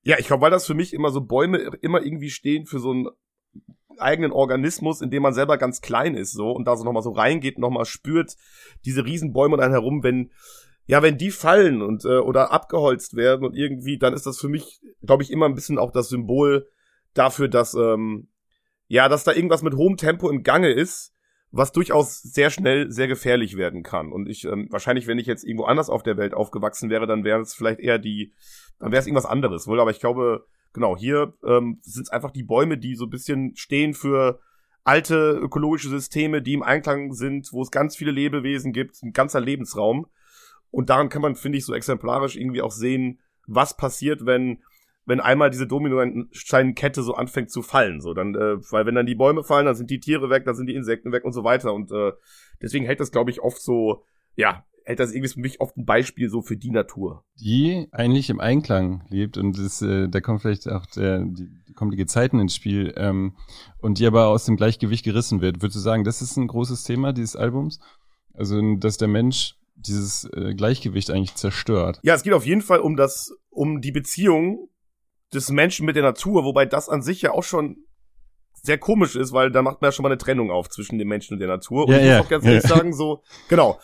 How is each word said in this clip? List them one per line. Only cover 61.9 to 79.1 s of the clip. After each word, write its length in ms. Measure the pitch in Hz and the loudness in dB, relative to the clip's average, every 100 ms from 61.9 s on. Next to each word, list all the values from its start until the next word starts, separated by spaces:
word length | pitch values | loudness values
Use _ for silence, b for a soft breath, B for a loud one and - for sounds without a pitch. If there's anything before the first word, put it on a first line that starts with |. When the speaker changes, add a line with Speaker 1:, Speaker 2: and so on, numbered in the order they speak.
Speaker 2:
die 60 | 98 | -2
Gezeiten 420 | 92 120 127 120 | -2 0 2 2
ins 160 | 95 | 0
Spiel, 380 | - 101 101 87 - | -2 -4 -2 -2 -2
ähm, 400 | 101 95 95 B B B B B | -2 0 -4 B B B B B
und 200 | 110 98 | -2 2
die 80 | 117 | 4
aber 220 | 113 110 | 6 6
aus 160 | 110 | 4
dem 120 | - 104 | 2 2
Gleichgewicht 480 | 110 113 107 110 | 2 2 -2 -2
gerissen 360 | 110 107 - 98 | 0 -2 0 0
wird. 160 | 92 85 | 0 0
Würdest 140 | 101 101 | -4 -2
du 40 | |
sagen, 240 | 104 113 | -2 0
das 180 | 104 117 | 0 -4
ist 140 | 127 135 | -6 -4
ein 100 | 120 | -4
großes 380 | 117 123 120 | -2 -4 -6
Thema 280 | - 120 139 | -4 -2 -2
dieses 240 | 123 113 - | -2 -6 -2
Albums? 440 | 117 131 156 - b b b b _ | -2 -2 -6 -8 b b b b _
Also, 260 | - 101 104 107 98 | -8 -2 0 2 2
dass 200 | 107 - | 0 0
der 120 | 107 | 0
Mensch 480 | 107 123 127 - _ _ | 2 2 0 -4 _ _
dieses, 500 | _ - 101 101 - - | _ -6 -4 -4 -6 -8
äh, 220 | - 95 | -6 -6
Gleichgewicht 560 | 98 107 131 110 95 - | -2 0 0 -2 -4 -2
eigentlich 240 | 95 95 | -2 -2
zerstört? 640 | - 98 - - 101 85 - | -4 -4 -4 0 0 0 0
Speaker 1:
Ja, 120 | 156 | 2
es 80 | 165 | 2
geht 100 | 202 | 4
auf 140 | 175 120 | 2 2
jeden 160 | 208 | -2
Fall 180 | 202 170 | 2 2
um 160 | 151 143 | 2 2
das, 400 | 135 - - - _ | 2 2 -12 -16 _
um 300 | - 147 151 | -4 -2 -2
die 120 | 139 | -4
Beziehung 760 | 143 - 170 202 160 175 226 370 _ _ _ _ _ _ | -6 -6 0 2 4 2 -4 -10 _ _ _ _ _ _
des 160 | 139 131 | -8 -2
Menschen 340 | 143 170 - | 2 2 2
mit 120 | 156 151 | -2 2
der 80 | |
Natur, 400 | 139 117 190 190 | 2 0 0 2
wobei 200 | 135 135 123 | 2 2 2
das 220 | 143 - | 0 -2
an 140 | 151 | -4
sich 180 | 127 185 | -2 -2
ja 100 | 170 | 0
auch 100 | - | -2
schon 360 | - 170 147 - - _ _ - - _ _ - | -2 -2 -4 -8 -20 _ _ -20 -20 _ _ -12
sehr 160 | - 151 | -2 -2
komisch 380 | - 220 - | 2 4 4